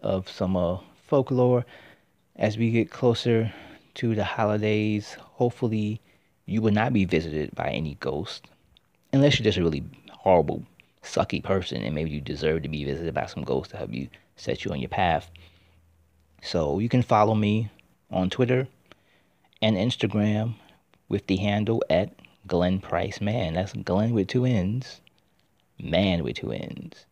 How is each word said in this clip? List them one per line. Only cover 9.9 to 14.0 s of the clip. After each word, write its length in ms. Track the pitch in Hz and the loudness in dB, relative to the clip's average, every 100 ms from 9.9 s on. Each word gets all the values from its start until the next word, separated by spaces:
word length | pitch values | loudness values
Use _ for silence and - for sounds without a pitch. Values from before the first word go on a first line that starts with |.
| - - | -14 -20
horrible, 520 | - - 90 76 - - _ _ _ | -2 6 6 6 -2 -8 _ _ _
sucky 420 | - - - - | -6 -2 -2 -2
person, 380 | - 95 90 - | -2 -2 -2 -6
and 140 | 53 76 | -4 -4
maybe 160 | 80 | -4
you 100 | 73 | -6
deserve 400 | 67 69 78 80 | -8 -4 0 0
to 80 | 69 | -2
be 140 | 76 | -6
visited 320 | 69 69 82 73 | -4 -4 -4 -4
by 100 | - | -4
some 180 | - | -6
ghost 280 | 69 65 - | -4 -4 -4
to 60 | - | -10
help 140 | 69 | -8
you 160 | 62 | -8